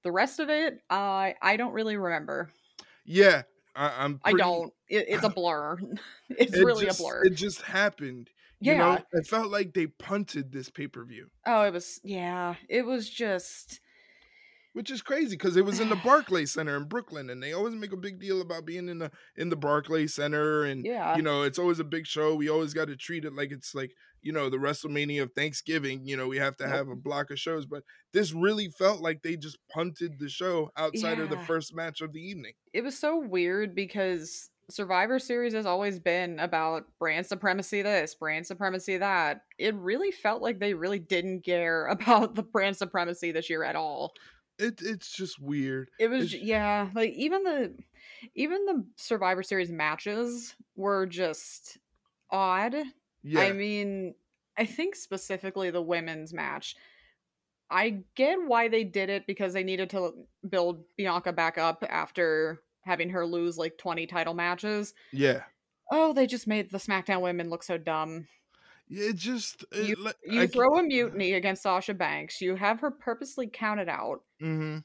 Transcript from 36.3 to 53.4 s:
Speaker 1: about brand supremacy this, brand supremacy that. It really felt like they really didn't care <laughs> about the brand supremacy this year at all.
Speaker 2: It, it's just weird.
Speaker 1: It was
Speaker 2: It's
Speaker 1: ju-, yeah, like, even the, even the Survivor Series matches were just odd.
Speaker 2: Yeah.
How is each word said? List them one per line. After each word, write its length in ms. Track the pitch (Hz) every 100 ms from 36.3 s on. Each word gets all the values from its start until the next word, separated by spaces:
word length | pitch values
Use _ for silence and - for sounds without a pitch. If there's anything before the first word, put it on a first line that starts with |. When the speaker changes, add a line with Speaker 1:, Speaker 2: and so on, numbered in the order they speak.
| 160
Speaker 1:
about 460 | 170 160 160 160 - _
brand 280 | 165 156 185
supremacy 560 | 190 202 190 180 208
this, 320 | 196 196 160
brand 320 | - 156 156 170
supremacy 500 | 185 196 185 185 185
that. 460 | 196 185 151 147 _ -
It 160 | 208
really 380 | 208 180 240 392
felt 280 | 381 214 220
like 200 | - 202
they 120 | 202
really 280 | 175 175 202
didn't 440 | 165 180 185 185
care 420 | 180 175 170 165 151
<laughs> 20 |
about 480 | 190 220 214 214 208
the 60 |
brand 320 | 175 214 196 196
supremacy 540 | 190 190 175 175 170
this 180 | 160 165
year 140 | 160
at 120 | 156 156
all. 380 | 156 139 160 - - _ _ -
Speaker 2:
It, 220 | 220 226
it's 300 | 175 208 -
just 300 | - 185 -
weird. 500 | 139 147 135 131 131 -
Speaker 1:
It 100 | 226
was 160 | 262
Speaker 2:
It's 80 | 175
Speaker 1:
ju-, 60 | 170
yeah, 480 | 208 214 208 208 196
like, 180 | 214 226
even 280 | - 294 381
the, 320 | 381 294 226 - - _ - - 233 -
even 280 | 294 370 403
the 200 | 320 185 -
Survivor 460 | - 220 185 185
Series 300 | 185 190 175
matches 840 | 165 151 156 202 214 240 240 233 - - -
were 300 | 196 196 190
just 720 | 170 175 - - - - - _ _ _ _ _
odd. 460 | 190 190 185 226 285 277 _ _ _
Speaker 2:
Yeah. 160 | 139 156